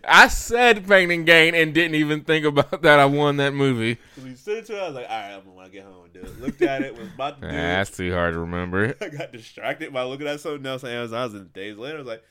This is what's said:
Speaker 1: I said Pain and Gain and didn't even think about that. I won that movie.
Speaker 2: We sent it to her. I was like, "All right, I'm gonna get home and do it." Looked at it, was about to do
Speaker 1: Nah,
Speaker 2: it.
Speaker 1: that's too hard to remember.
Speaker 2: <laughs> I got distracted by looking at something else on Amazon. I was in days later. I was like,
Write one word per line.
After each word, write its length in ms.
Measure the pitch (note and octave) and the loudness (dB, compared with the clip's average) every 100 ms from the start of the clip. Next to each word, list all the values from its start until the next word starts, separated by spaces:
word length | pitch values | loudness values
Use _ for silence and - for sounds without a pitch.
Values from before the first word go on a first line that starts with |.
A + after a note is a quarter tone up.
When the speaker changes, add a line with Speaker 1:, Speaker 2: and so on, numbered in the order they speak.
| - | 4
Speaker 1:
I 220 | E3+ A#3+ | 6 6
said 580 | - - A#3 A#3+ G#3+ F#3+ | 4 -4 2 4 4 4
Pain 240 | G3+ F3 | 4 4
and 140 | E3+ D#3+ | 0 6
Gain 300 | E3 D#3+ E3+ | 6 6 4
and 180 | D#3+ | 2
didn't 220 | D#3 E3+ D#3 | 2 2 2
even 260 | D3+ D3+ | 0 -2
think 220 | D3 D#3 D3+ | 0 0 2
about 380 | C#3+ C#3 - | 0 0 2
that. 160 | E3 D3 | 6 8
I 60 | C#3 | 8
won 300 | C#3+ D3 C#3+ | 4 0 2
that 160 | C#3 | 0
movie. 440 | C#3 C#3 A#2+ A2+ A#2 _ - | 0 0 0 -2 -4 _ -20
Speaker 2:
We 120 | C3 B2+ | -18 -16
sent 240 | - A3 | -10 -10
it 60 | A3 | -8
to 60 | G#3 | -10
her. 60 | |
I 40 | F#3 | -8
was 80 | C3+ | -10
like, 140 | A#2 | -10
"All 100 | A2 | -10
right, 140 | G2+ | -10
I'm 220 | G2+ F#2+ F#2 | -16 -20 -20
gonna 120 | F#2+ | -20
get 140 | F#2+ | -20
home 220 | G2 F#2 F2 | -20 -20 -20
and 80 | |
do 80 | F2+ | -20
it." 180 | F2+ - | -20 -14
Looked 220 | A#2+ - | -10 -4
at 220 | E4 C4+ | -2 -2
it, 120 | C3+ A#2 | -6 -10
was 100 | G3 | -16
about 320 | F3 C#3 C#3+ | -8 -8 -8
to 0 | |
do 60 | E2 | -10
Speaker 1:
Nah, 60 | |
Speaker 2:
it. 40 | E2 | -6
Speaker 1:
that's 400 | E2 F#2 G2 - | -2 -2 -4 -6
too 160 | F2+ | -4
hard 200 | F2+ E2+ | -2 -2
to 60 | E2 | -2
remember. 560 | E2+ F2 F2+ F#2 G#2+ - | -6 -6 -4 -2 -2 -4
Speaker 2:
<laughs> 40 | |
I 80 | G3+ | -10
got 240 | D3 E3 | -12 -14
distracted 580 | A#2+ A2 - A2 C#3+ D#3+ | -14 -20 -12 -8 -8 -8
by 120 | C3+ | -8
looking 220 | B2+ C3+ D3 | -8 -8 -8
at 140 | D3 | -8
something 260 | D#3+ D3 C3+ | -8 -10 -10
else 200 | C3 C3 | -10 -10
on 60 | |
Amazon. 280 | A#2+ A#2+ A2+ | -10 -8 -6
I 60 | B2+ | -8
was 80 | |
in 140 | G#2 F#2 | -10 -18
days 260 | F#2+ G2+ G#2 | -16 -14 -14
later. 200 | B2+ D#3 | -14 -14
I 40 | |
was 80 | B2+ | -12
like, 160 | A2+ _ | -14 _